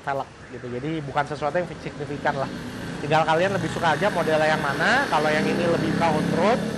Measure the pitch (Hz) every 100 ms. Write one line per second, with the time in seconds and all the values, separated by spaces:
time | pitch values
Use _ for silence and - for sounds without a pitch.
0 | - 139 127 - - 123 123 120 147 160
1 | 147 147 143 143 147 160 170 156 160 -
2 | 143 143 156 143 135 - - - - -
3 | 143 156 156 160 185 196 160 175 165 151
4 | 196 180 156 156 156 156 147 139 175 247
5 | 285 160 151 156 160 160 170 165 160 165
6 | 165 156 - 165 185 247 -